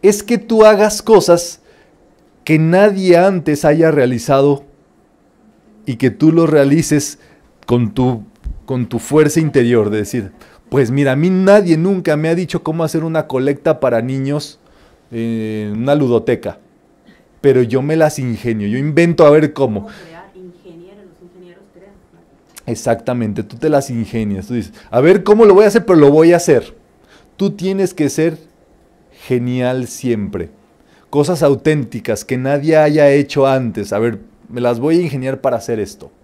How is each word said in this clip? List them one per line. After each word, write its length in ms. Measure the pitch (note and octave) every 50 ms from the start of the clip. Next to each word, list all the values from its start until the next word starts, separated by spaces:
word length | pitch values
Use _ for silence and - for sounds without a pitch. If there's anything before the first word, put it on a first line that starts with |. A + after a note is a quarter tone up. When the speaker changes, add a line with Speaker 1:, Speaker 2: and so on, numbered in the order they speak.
Speaker 1:
Es 220 | - F#3+ G#3 G#3 -
que 160 | - A#3+ A3+
tú 260 | - - A3+ A3 G#3+
hagas 380 | G#3+ G#3+ G3 G#3 G#3+ G#3 - -
cosas 580 | - A3 G3 - - E3+ E3+ E3+ - - _ _ _ _ _ _ _ _ _ _ _ _ _ _ _ _ _ _
que 160 | - D#3+ D#3
nadie 560 | D#3+ D#3+ E3+ F#3 G3+ G#3+ G3+ F#3+ F#3+ F#3 F3
antes 480 | E3+ F3+ G3 G3 F3+ D3 - D3+ C#3+ -
haya 260 | D#3 C#3+ D#3+ E3 D#3+
realizado 760 | D3+ D3 C3 B2 B2+ A#2+ A#2 - C#3+ C3+ C#3 C#3+ C#3+ C#3 - _ _ _ _ _ _ _ _ _ _ _ _ _ _ _ _ _ _ _ _ _ _ _ _
y 120 | - C3
que 140 | A2+ - C3
tú 200 | G#2 - - D#3+
lo 160 | E3 E3+ E3
realices 720 | D#3 D#3 D3+ C#3 C#3 C#3 D#3+ D#3+ - D3+ D3+ C#3+ - - _ _ _ _ _ _ _ _ _ -
con 260 | - A#2+ A#2+ A#2+ G#2+ G2+
tu, 300 | - C3 B2+ B2+ A2+ G#2 - _ _ _ - - - -
con 200 | - C3+ B2 A#2
tu 140 | - - A#2
fuerza 400 | - - C#3+ D#3 D#3 D3 D3 E3
interior, 500 | D#3+ D3+ - C#3+ B2 A#2 A#2+ A#2 G#2+ G#2
de 80 | G#2 G#2+
decir, 340 | G#2 G2 - B2 G#2 F#2 - _ - _ _ _ _ _
"Pues 200 | - B2+ C3+ A2
mira, 220 | B2 C#3 C#3+ C#3 C3
a 40 |
mí 120 | C#3 D#3 F3+
nadie 460 | F#3 F#3 F#3+ F#3+ G3+ G#3 G3+ F3 E3
nunca 400 | D#3 E3 F#3 G3+ F#3 E3 F3 D3+
me 120 | D3 D3+ D#3+
ha 60 | E3
dicho 280 | E3+ F#3 D#3+ - E3+ -
cómo 200 | - D#3+ E3 E3
hacer 220 | D#3 - E3 D#3
una 220 | E3 D#3+ D#3+ D3+
colecta 520 | D#3 - C3 C3 C#3 C#3+ C#3 - E3 D#3 D#3
para 220 | - C3 A#2+ A2+
niños 580 | A2+ B2+ C3 C3+ C3+ C3+ C#3+ D3 C#3+ - - _ _ _ _ _ _ _ _ _ _ _
en 640 | - A#2 A2+ A#2 A#2 A2+ A2 A2 A2 G#2+ G#2+ G#2 G#2 G#2+ A#2
una 120 | C3 C#3+
ludoteca, 640 | D3+ C#3+ B2+ A#2+ A2+ G#2+ - B2 - - G#2 E2+ - _ _ _ _ _ _ _ _ _ _ _ _ _ _ _ _
pero 220 | - C#3 C3+ B2+ B2
yo 200 | A2+ A2+ C3+ C3+
me 140 | D3 D#3
las 220 | D#3+ D#3+ D3+ D3+ -
ingenio, 500 | C3 B2 A#2 G#2+ - B2 A2+ A2 G#2 G2+
yo 100 | G#2+ B2+
invento 480 | C#3 D3+ D3+ D3+ E3+ E3+ E3+ - E3+
a 40 | D3
ver 220 | D3 D#3 D#3 D3 D3
cómo". 300 | - C#3 B2 G#2+ G#2 G2
Speaker 2:
¿Cómo 100 | - - - -
crear? 240 | - - - - - _
Ingeniero, 680 | F#3 F#3 F3+ F3 _ _ F#3+ E3+ E3 F3 F#3 G3+ G#3 G3+
los 260 | F#3 D#3+ _ F3+ F3
ingenieros 360 | _ F#3 F3+ F3 F3 G3 G3+ G3+ _
crean. 180 | F3 F#3+ G3+ G3+ _ _ _ _ _ _ _ _ _ _ _ _ - _
Speaker 1:
Exactamente, 760 | - A#2 A2 - C3 A#2 A#2 - - B2 B2 A#2 G#2+ G2+ - A2
tú 140 | G#2 -
te 120 | A#2+ - D#3
las 220 | D3+ C#3 C3+ -
ingenias, 560 | B2+ A#2 A2+ - - A#2 A2 G#2 G2+ F#2+ F2+
tú 80 | - B2
dices, 180 | A#2+ G2+ - - - - -
"A 100 | - A#2
ver 240 | C3+ D#3+ G3 G#3+ F3
cómo 200 | - G#3 G#3+ A3+
lo 100 | G#3+ F#3+
voy 100 | F#3+ G#3+
a 40 | G#3
hacer, 160 | - A#3 F3
pero 140 | - F#3 E3
lo 120 | D3 C#3
voy 220 | C#3+ D#3 D#3+ E3 F3
a 40 |
hacer". 380 | E3+ E3+ - D3+ A#2+ G#2 - - _ _ _ _ _ _ _ _ _ _ _ _
Tú 140 | _ G3 G3+
tienes 440 | G3+ G3+ E3 F#3 G3 G3 G3 F3+ F#3
que 140 | - D3+ C#3+
ser 280 | C#3 - D#3 E3+ D#3+ D#3+ - _ _ _ _ _ _ _ _ _ _ _ _ _ _ _ -
genial 600 | - B2+ B2 A#2+ B2 B2 B2+ B2 B2 B2+ C3 B2+ A2+
siempre. 640 | - - - B2+ A#2 G#2+ G2+ F#2 - F#2+ E2+ - - _ _ _ _ _ _ _ _ _ _ _
Cosas 340 | - C#3+ D3 C#3 F3+ D#3 D#3+
auténticas 840 | C#3+ C#3+ C#3 - D#3 D#3 D3+ B2+ A2 - A#2+ - - A2 G#2 -
que 120 | - C3
nadie 400 | B2 B2+ C3+ C#3+ C#3+ C#3+ D#3 D#3+
haya 340 | D#3 D3+ D3+ D3+ D#3 D3 C#3+
hecho 360 | C#3 D3 C#3+ C#3 - D3 C3+
antes. 460 | C3+ C3+ C3+ B2+ A#2 G2 - G2+ G2+ G#2
"A 60 | G2+
ver, 220 | A2 A#2+ A2+ G2+ - - _ _ _ -
me 120 | - A#2+
las 180 | A#2+ A#2+ A#2+ A#2
voy 200 | B2 D3+ D#3+ E3+
a 40 | F3+
ingeniar 380 | E3 A#2 C#3 B2+ C3 C3+ C3
para 160 | - C#3 B2
hacer 240 | A2+ - - A#2+ A2
esto". 300 | G#2 F#2 - - - - _ _